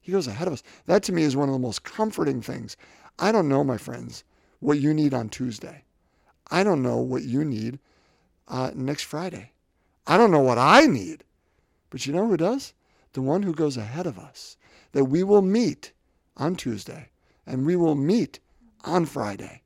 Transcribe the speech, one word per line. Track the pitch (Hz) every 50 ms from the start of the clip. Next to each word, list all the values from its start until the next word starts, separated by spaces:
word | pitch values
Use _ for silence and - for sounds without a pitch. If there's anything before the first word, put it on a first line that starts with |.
He | _ - 180
goes | 196 170
ahead | 123 101 113 165
of | 185 151
us. | 117 - - - - _
That | - 175 190 -
to | - 190
me | 170 156
is | 151 127
one | 135 143 139
of | 135
the | 131
most | 127 123 104 - _
comforting | - - - 220 220 208 - 165 147 135 127 110
things. | - 120 123 117 - - _ - - - _ _ - _ -
I | 165 196 220
don't | 220 175 147
know, | 139 139 147
my | 139 127 104
friends, | - - 123 120 120 120 117 - - _ _ _ _ _ _ _
what | - 139 147 147
you | 135 147 156
need | 156 151 143 135
on | 123 117 107
Tuesday. | - - 127 127 113 104 - - - - _ _ _ _ _ _ _ _ _ _ _ _ _ -
I | - 170 196
don't | 208 185 143 127
know | 123 117 117
what | 123 127 127 127 -
you | 135 117 135 151
need, | 151 131 107 110 117 127 139 _ _ _ _ _ _ _ _ _ _ _ _ _
uh, | _ - 127 131 131 -
next | - 131 131 147 - -
Friday. | - - 151 175 190 165 107 98 123 _ _ _ _ _ _ _ _ _ _ _
I | - 147
don't | 185 233 220
know | 175 151
what | 139 127 120 113
I | 127 147 202 254 320
need. | 302 165 120 95 87 80 - - _ _ _ _ _ _ _ _ _ _ _ _ _
But | - - -
you | 135 143
know | 175 208 233
who | 202
does? | 156 160 185 240 277 269 - _ _ _ _ _ _ _ _ _
The | - 131
one | 135 151 185 208
who | 190 160
goes | 151 165 151 139
ahead | 123 107 107 120 156 185
of | 175 120 90
us. | 82 - _ - - - - _ _ _ _ - _ _ _
That | 139 139
we | 131 135 165 185
will | 190 208 208 196
meet | 185 196 226 247 185 - - - - _ _ _ _ _ _ _ _ _
on | - 131 156 185
Tuesday | 175 - 127 113 101 95 - - - - _ _ _ _ _ _ _ _
and | - 131 127 135
we | 151 175
will | 180 170 165 151
meet | 139 135 151 196 240 175 - - - _ _ _ _ _ _ _ _ _
on | - 160 180 170
Friday. | 143 - 139 117 104 98 87 - - - - _